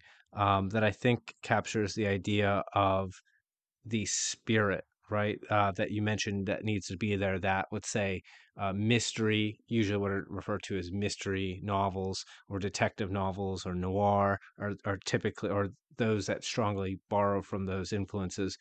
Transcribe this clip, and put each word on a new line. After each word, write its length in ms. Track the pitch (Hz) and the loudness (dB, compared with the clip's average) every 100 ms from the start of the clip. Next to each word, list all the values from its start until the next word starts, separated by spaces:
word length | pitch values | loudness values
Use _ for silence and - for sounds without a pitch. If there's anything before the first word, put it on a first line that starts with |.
| - - _ | -10 -20 _
um, 340 | - 101 98 95 | 0 2 4 2
that 140 | 110 | 2
I 60 | 107 | 2
think 440 | - 127 117 - - | 4 2 2 0 -10
captures 520 | - 107 - 113 101 | 0 2 2 0 0
the 120 | 113 104 | 0 0
idea 560 | 98 98 104 101 98 - | 0 2 2 4 2 0
of 380 | 101 98 95 95 - _ _ _ _ _ _ | 2 4 2 0 -8 _ _ _ _ _ _
the 220 | 104 113 101 | -4 -4 -2
spirit 800 | - - - - 110 101 90 - _ - | -2 -4 -4 0 4 4 0 -4 _ -4
right, 280 | 104 104 104 - | -2 0 -2 0
uh, 220 | 107 101 | 2 2
that 180 | 95 107 | 2 -2
you 120 | 104 | 0
mentioned 440 | 104 104 - 101 98 | 0 0 0 -2 -2
that 180 | 98 | -2
needs 220 | 107 104 - | -2 -2 -4
to 100 | 92 | -4
be 200 | 107 101 | -2 0
there, 220 | 98 95 | 0 0
that, 280 | 95 95 - | 0 0 0
let's 200 | 107 - | -6 -4
say, 320 | 113 98 92 - - - - | -2 -2 -4 -8 -20 -18 -6
uh, 140 | 98 | -4
mystery, 840 | 98 107 120 - - 110 107 107 104 - | 0 2 2 2 0 2 2 0 -4 -4
usually 320 | 117 101 101 | 0 2 2
what 120 | 101 | 0
are 160 | 98 - | -2 -4
referred 340 | 95 - 101 | -8 -4 -6
to 140 | - 98 | -4 -6
as 120 | 87 | -4
mystery 680 | 101 101 - 104 95 98 92 | -2 -2 -2 -4 -2 -2 -4
novels 600 | 101 98 98 92 95 92 - - - | -2 0 0 0 -4 -6 -10 -16 -10
or 100 | 98 | -6
detective 520 | 98 - 110 - 98 | -4 0 -2 0 -4
novels 560 | 101 95 92 98 92 95 | -2 -2 -2 -4 -4 -4
or 80 | |
noir 640 | 90 92 95 101 101 98 98 - - | -4 -2 2 4 4 4 0 -4 -10
are, 140 | 104 101 | -8 -6
are 140 | 104 95 | -4 -4
typically, 460 | - 117 107 - 104 | -2 0 0 -2 -2
or 180 | 101 98 - _ - | 0 -2 -6 _ -2
those 280 | 113 107 95 | 0 2 0
that 180 | 98 | -4
strongly 540 | - - 104 101 95 95 - | -4 -2 0 0 -2 -4 -2
borrow 340 | 104 101 98 | 2 4 2
from 240 | 92 101 95 | 0 -4 -2
those 260 | 95 90 | -2 -2
influences, 640 | 104 92 104 92 - 95 - | -2 -2 -4 -4 -2 -4 -4